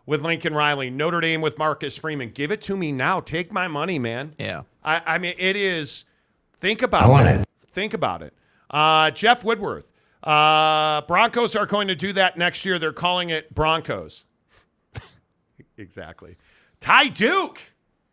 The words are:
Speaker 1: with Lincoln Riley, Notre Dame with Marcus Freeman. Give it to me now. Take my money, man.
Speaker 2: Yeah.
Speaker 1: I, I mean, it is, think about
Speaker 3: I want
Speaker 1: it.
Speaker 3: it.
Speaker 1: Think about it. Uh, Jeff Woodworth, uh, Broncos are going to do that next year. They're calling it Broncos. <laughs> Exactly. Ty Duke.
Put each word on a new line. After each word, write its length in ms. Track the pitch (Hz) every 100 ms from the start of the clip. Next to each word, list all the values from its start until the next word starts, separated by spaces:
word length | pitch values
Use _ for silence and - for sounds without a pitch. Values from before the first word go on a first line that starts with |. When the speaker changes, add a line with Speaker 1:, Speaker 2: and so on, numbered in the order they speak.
| -
Speaker 1:
with 160 | 147
Lincoln 300 | 160 165 170
Riley, 360 | 151 147 143 127
Notre 320 | 131 156 170
Dame 200 | 160 160
with 160 | 156 147
Marcus 400 | 156 143 143 -
Freeman. 340 | 156 147 117
Give 200 | - 143
it 100 | 214
to 120 | - 196
me 160 | 160
now. 300 | 135 139 185
Take 320 | - 160 175
my 140 | 196 180
money, 280 | 147 170 165
man. 360 | 117 117 151 147
Speaker 2:
Yeah. 260 | 104 85 - _
Speaker 1:
I, 180 | 151 160 160
I 120 | 165
mean, 160 | 180 170
it 180 | 185 202
is, 480 | 196 170 143 - - _ _ _ _ _
think 220 | 185 220
about 220 | 247 180
Speaker 3:
I 40 | 120
want 200 | 139 113
Speaker 1:
it. 120 | 101
Speaker 3:
it. 80 | 101 _ _
Speaker 1:
Think 220 | - 208
about 300 | 185 127 85
it. 100 | 76 _ _ _ _
Uh, 400 | 147 156 156 156
Jeff 320 | - 214 240
Woodworth, 480 | 185 220 156 82 - _ _ _
uh, 800 | 160 151 151 156 156 156 156 151
Broncos 540 | 147 175 226 240 233 214
are 120 | 202
going 200 | 208 196
to 60 | 170
do 180 | 190
that 240 | 190 185 165
next 280 | 175 - 190
year. 140 | 180
They're 140 | 156
calling 360 | - 175 180 175
it 240 | 160 156
Broncos. 720 | - 156 160 151 104 78 - _ _ _ _ _ _ _ -
<laughs> 60 | - _ _ _ _ _ - -
Exactly. 600 | 90 95 82 - 82 87 _ _ _ _
Ty 300 | - 226 285
Duke. 500 | - 226 381 339 - - _ _ _ _